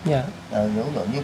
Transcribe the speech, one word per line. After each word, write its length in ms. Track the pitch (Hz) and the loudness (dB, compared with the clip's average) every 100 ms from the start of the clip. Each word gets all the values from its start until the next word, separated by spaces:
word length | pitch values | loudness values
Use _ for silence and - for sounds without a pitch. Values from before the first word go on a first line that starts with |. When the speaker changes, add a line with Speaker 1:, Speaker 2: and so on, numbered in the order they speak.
Speaker 1:
Dạ. 180 | 160 135 151 - - | 2 2 0 -6 -4
Speaker 2:
Rồi 160 | 107 107 | 0 2
ví 140 | 107 123 | 2 0
dụ 60 | - 92 | -2 -2
như 100 | 135 | -2